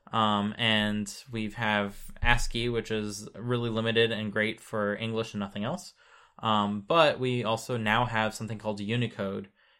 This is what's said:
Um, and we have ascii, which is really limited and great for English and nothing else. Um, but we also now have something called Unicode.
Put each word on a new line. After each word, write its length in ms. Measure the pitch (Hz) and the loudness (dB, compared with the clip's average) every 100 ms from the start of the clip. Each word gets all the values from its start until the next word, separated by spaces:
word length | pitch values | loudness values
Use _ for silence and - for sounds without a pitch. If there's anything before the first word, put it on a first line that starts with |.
| - | -4
Um, 420 | 113 107 104 104 104 | 2 4 4 0 0
and 540 | 117 107 104 107 104 - - | 2 4 2 0 -4 -8 -10
we 180 | 117 107 | -6 -6
have 460 | 104 113 104 101 - - - | -2 0 2 0 -6 -14 0
ascii, 460 | - 120 - 117 120 | 4 4 4 0 -2
which 220 | 117 107 | -2 -2
is 380 | 110 107 101 104 | -2 -4 -6 -10
really 360 | - 120 123 120 | -8 -2 -2 0
limited 420 | 110 113 113 113 | 0 2 4 4
and 200 | 107 107 | 2 -2
great 280 | 107 107 107 | 0 0 -2
for 360 | - 110 104 101 | -6 -2 -2 -2
English 380 | 113 113 113 | -2 -4 -4
and 60 | 107 | -6
nothing 240 | 98 101 | -6 -4
else. 300 | 110 180 - - _ - - - | -4 -6 -8 -20 _ -20 -20 -6
Um, 460 | 113 107 104 104 101 | 0 2 2 -2 2
but 320 | 165 151 - | 4 6 4
we 240 | 127 123 | 0 0
also 320 | 107 113 - 123 | 0 -2 -2 -2
now 280 | 110 113 120 | 2 2 2
have 280 | 113 110 | 2 0
something 240 | - 107 110 | -2 -8 -6
called 220 | 107 101 | -4 -4
Unicode. 680 | 104 117 113 - 98 101 98 _ _ _ | -2 0 -2 -4 -6 -6 -10 _ _ _